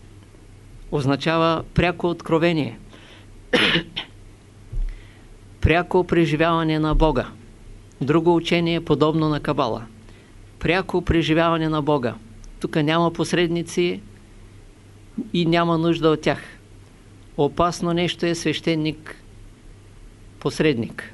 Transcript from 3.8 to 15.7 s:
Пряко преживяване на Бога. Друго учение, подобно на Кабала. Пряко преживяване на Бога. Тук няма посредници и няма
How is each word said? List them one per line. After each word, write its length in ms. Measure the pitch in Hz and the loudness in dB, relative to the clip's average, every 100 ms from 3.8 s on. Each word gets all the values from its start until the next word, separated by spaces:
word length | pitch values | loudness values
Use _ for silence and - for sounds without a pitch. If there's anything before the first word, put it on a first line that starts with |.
| - - - - - - - - - - - - - - - - - - | -4 -12 -14 -18 -20 -20 -20 -20 -10 -4 -4 -6 -18 -20 -20 -20 -20 -2
Пряко 420 | - 160 175 185 | 2 2 2 0
преживяване 760 | 175 170 165 147 165 165 160 156 | 2 2 2 2 2 2 2 0
на 160 | 156 143 | 2 4
Бога. 320 | 160 131 104 - - - - - - - | 4 2 -4 -10 -20 -20 -20 -20 -20 -8
Друго 340 | 131 160 165 170 | 2 2 4 2
учение, 500 | 160 175 170 170 165 | 2 0 2 -2 0
подобно 440 | 147 151 160 156 | 2 4 2 0
на 100 | 147 | 0
Кабала. 460 | 143 143 131 110 113 - - - - - - - | -2 -2 -2 -4 -10 -18 -20 -20 -20 -20 -20 -8
Пряко 420 | 165 175 185 180 | -2 0 0 -4
преживяване 680 | 170 165 151 160 165 165 160 | 0 0 2 2 2 2 0
на 120 | 156 | -2
Бога. 340 | 143 147 123 - - - - - | 0 0 0 -6 -16 -20 -20 -10
Тук 160 | - 170 | -4 -2
няма 380 | 147 165 170 | 0 2 2
посредници 880 | 170 160 170 175 170 170 - 175 190 - - - - - - - - - - - - 220 | 0 -2 0 0 -2 -4 -2 -2 -4 -12 -20 -20 -20 -20 -20 -20 -20 -20 -20 -16 -12 -6
и 120 | 175 165 | -2 2
няма 320 | 170 170 | 2 2